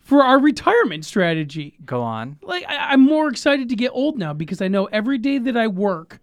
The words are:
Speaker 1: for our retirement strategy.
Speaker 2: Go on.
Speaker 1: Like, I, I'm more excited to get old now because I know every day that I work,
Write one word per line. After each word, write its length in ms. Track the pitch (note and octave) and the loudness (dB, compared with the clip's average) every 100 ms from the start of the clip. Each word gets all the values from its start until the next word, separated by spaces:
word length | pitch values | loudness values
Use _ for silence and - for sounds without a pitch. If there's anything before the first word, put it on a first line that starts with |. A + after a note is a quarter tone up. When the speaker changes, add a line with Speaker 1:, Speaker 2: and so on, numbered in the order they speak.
Speaker 1:
for 220 | - C#4+ | 2 4
our 160 | B3+ C4+ | 6 6
retirement 640 | D4 - F4 A#4 C4+ D#3 | 4 2 2 2 2 -2
strategy. 720 | D#3 G#3 E3+ D#3+ D3 D#3 C#3+ - | -4 0 0 0 -4 -8 -12 -14
Speaker 2:
Go 160 | C3+ B2 | -8 -4
on. 380 | A#2 A2 A#2+ D3 | -4 -6 -10 -12
Speaker 1:
Like, 240 | - F4+ - | -8 -8 -6
I, 240 | C#4+ C#4 | -6 2
I'm 80 | C4+ | 4
more 280 | C4+ D#4 D4+ | 6 4 0
excited 400 | A#3+ D4 C#4 B3 | 0 0 0 -2
to 60 | |
get 160 | A3+ B3 | -4 -4
old 240 | - D4 C#4+ | -2 -4 -2
now 160 | D#3+ | -6
because 300 | D3+ D#3+ F#3+ | -6 -8 -6
I 60 | F#3+ | -2
know 160 | G3 G3+ | -2 -2
every 320 | G#3+ A3 C4+ | -2 -2 -2
day 200 | C4+ C#4 | -2 -2
that 180 | A#3+ A#3 | -2 0
I 100 | A3+ | -2
work, 540 | F#3 G3+ E3 E3 - | 0 -2 -2 -10 -20